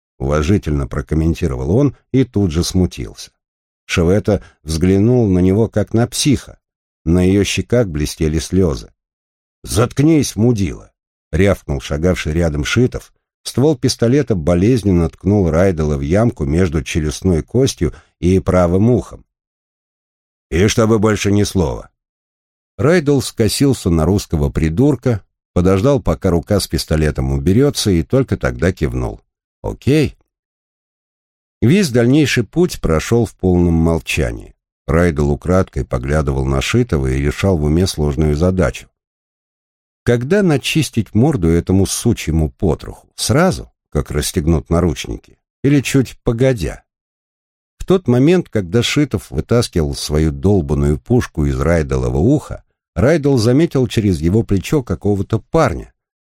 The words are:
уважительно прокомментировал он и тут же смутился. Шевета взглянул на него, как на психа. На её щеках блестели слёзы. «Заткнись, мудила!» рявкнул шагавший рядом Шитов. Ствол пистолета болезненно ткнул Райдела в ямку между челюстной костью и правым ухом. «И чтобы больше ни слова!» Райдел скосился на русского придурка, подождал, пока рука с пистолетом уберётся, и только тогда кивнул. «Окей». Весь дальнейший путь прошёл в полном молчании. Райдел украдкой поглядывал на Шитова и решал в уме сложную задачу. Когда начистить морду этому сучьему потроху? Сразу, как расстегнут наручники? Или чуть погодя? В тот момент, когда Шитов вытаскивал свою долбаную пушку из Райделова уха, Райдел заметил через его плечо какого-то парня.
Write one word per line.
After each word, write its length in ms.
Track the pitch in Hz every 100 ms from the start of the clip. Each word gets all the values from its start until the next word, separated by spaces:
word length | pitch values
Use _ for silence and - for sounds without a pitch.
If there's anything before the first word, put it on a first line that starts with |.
| _ -
уважительно 680 | 65 76 76 104 - 73 65
прокомментировал 840 | - - 78 80 - 82 64 65
он 240 | 107 143 - _
и 140 | 131 131
тут 260 | 101 98
же 120 | 78
смутился. 680 | 85 95 90 - 113 - - _ _ _ _ _ -
Шевета 580 | - 85 101 104 98 - _
взглянул 640 | 76 80 90 98 107 127 107
на 120 | 92
него, 300 | 92 98 110
как 240 | 107 98
на 140 | 110 120
психа. 520 | - 156 113 - - _ _ _ _ 78
На 180 | 90
её 200 | 90 101
щеках 440 | 95 - 92 120 104
блестели 520 | 73 73 - 78 80
слёзы. 520 | - 90 90 64 - _ _ _ _ _ _ _
«Заткнись, 720 | - 95 120 - 147 156 120 95
мудила!» 560 | 117 113 87 52 - _ _ _ _
рявкнул 480 | 78 98 90 - 69
шагавший 540 | - 73 90 87 80
рядом 320 | 78 85 73 -
Шитов. 480 | - 123 - - _ _ _
Ствол 320 | - - 143 151
пистолета 600 | 131 - 117 139 143 98
болезненно 720 | 76 87 101 127 98 87 82
ткнул 400 | - 90 104 87
Райдела 480 | 78 98 80 76 71
в 40 |
ямку 440 | 71 95 117 - 71
между 380 | 80 92 78
челюстной 580 | 71 85 76 - 92 82
костью 520 | - 120 131 - 76 - _ _
и 200 | 87 95
правым 500 | - 90 87 92 113
ухом. 340 | 117 - 64 _ _ _ _ _ _ _ _ _ _ _ _ _
«И 160 | 82 104
чтобы 320 | - 110 113
больше 320 | 110 104 104
ни 120 | 101
слова!» 460 | 101 98 76 55 - _ _ _ _ _ _ _ _ -
Райдел 440 | 127 180 143 139
скосился 680 | - - 107 - 139 120 95
на 160 | 82 80
русского 440 | 101 - 78 71
придурка, 720 | - 80 85 143 135 127 107 - _ _
подождал, 480 | 92 90 98 123 139
пока 280 | 92 78 95
рука 300 | 85 - 101
с 80 | -
пистолетом 640 | - - 80 76 67 65
уберётся, 600 | 69 71 98 143 - 107
и 120 | 87
только 340 | 78 127 135 98
тогда 340 | 67 62 82
кивнул. 500 | 95 71 62 60 - _ _ _ _
«Окей». 540 | - - - 151 135 - _ _ _ _ _ _ _ _ _ _ _ _ _ _
Весь 280 | 113 196 180
дальнейший 540 | 117 117 147 139 -
путь 380 | - - 180 -
прошёл 440 | - 80 - 117 110
в 100 | -
полном 400 | 92 90 87 82
молчании. 800 | 82 82 - - 62 57 - - _ _ -
Райдел 440 | 80 87 73 73
украдкой 540 | 69 - 92 92 69 62
поглядывал 600 | 65 65 76 69 67 65
на 140 | 69
Шитова 480 | - 117 123 76 65
и 140 | 65
решал 360 | 71 - 98 87
в 60 |
уме 240 | 73 80 95
сложную 480 | - 73 71 78 73
задачу. 540 | 90 92 67 - - _ _ _ _ _ _ _ _ _ _ _
Когда 380 | - 120 127 202
начистить 720 | 190 139 - 160 143 - 98
морду 340 | 104 135 113 82
этому 380 | 85 85 95 92
сучьему 640 | - 123 104 - 80 78
потроху? 600 | - 92 67 - - _ -
Сразу, 560 | - 131 185 64 - _ _
как 200 | 76 -
расстегнут 600 | 73 73 - 78 80 -
наручники? 640 | 85 87 67 - 57 - _ _ _
Или 180 | 139 143
чуть 360 | 117 139 127 -
погодя? 600 | - 117 131 123 73 - _ _ _ _ _ _ _ _ _ _
В 80 | -
тот 220 | 185 147
момент, 420 | 120 143 185 -
когда 320 | 110 87 113
Шитов 480 | 117 - 147 98 -
вытаскивал 640 | 65 - 120 113 85 73
свою 380 | 67 - 76 78
долбаную 640 | 69 87 101 71 71 71 76
пушку 480 | - 120 - - 73
из 140 | 65
Райделова 580 | 71 85 71 65 62 65
уха, 460 | 98 147 - - - _ _ -
Райдел 420 | 117 165 143 135
заметил 480 | 110 131 165 139 123
через 320 | - 104 82
его 220 | 80 107
плечо 380 | 110 101 - 156
какого-то 580 | - 92 101 101 98 113
парня. 540 | - 165 135 67 - _ _ _